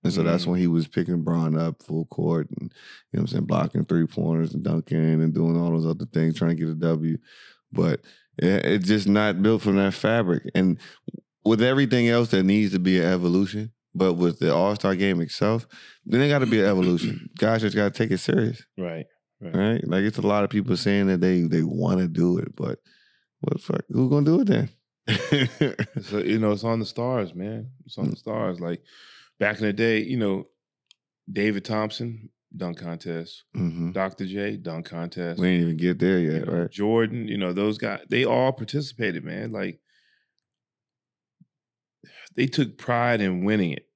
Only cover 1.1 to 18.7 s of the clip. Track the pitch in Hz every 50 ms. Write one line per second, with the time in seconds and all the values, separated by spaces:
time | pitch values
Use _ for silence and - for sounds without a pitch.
1.1 | 90 85 78 80 85 82 82 80 78 78 82 82 76 _ - - 78 80 82 -
2.1 | - - 82 80 82 82 76 - - - - - _ - - - - - _ _
3.1 | - - - - - - - - 85 80 73 - - - 80 - 90 85 82 80
4.1 | - - 82 80 82 80 82 80 - 78 78 78 80 82 80 - 80 82 80 80
5.1 | 80 78 80 80 78 78 82 82 82 85 85 85 82 82 80 80 82 87 104 -
6.1 | - 82 80 82 80 - 85 82 85 78 80 80 80 78 85 82 82 78 78 82
7.1 | 80 - _ _ - - - - - _ _ _ - - 90 82 78 - _ -
8.1 | - _ _ _ _ - - 87 98 95 - - 90 104 90 92 107 107 95 101
9.1 | 101 104 107 107 95 87 98 107 113 104 - 107 98 98 98 98 92 - - 107
10.1 | 113 117 110 90 85 - - - - 90 95 92 87 - - - - _ _ -
11.1 | - - _ _ _ _ _ 104 113 107 113 127 131 135 139 117 120 123 117 117
12.1 | 117 120 120 113 - 95 92 95 101 107 107 98 92 92 90 92 92 92 82 87
13.1 | 92 90 87 87 87 95 101 95 101 107 107 113 _ _ _ _ _ 90 92 92
14.1 | 87 85 87 87 82 - - 80 71 80 90 101 104 104 - 104 98 90 98 98
15.1 | 95 87 82 78 - - - 104 113 113 117 _ - - - - - _ _ -
16.1 | 107 123 139 147 143 143 131 113 117 110 98 101 101 92 92 90 87 85 82 -
17.1 | - - - - _ - - 107 113 113 110 104 - 107 104 101 - - 120 107
18.1 | 98 90 - - - 101 107 113 120 - - _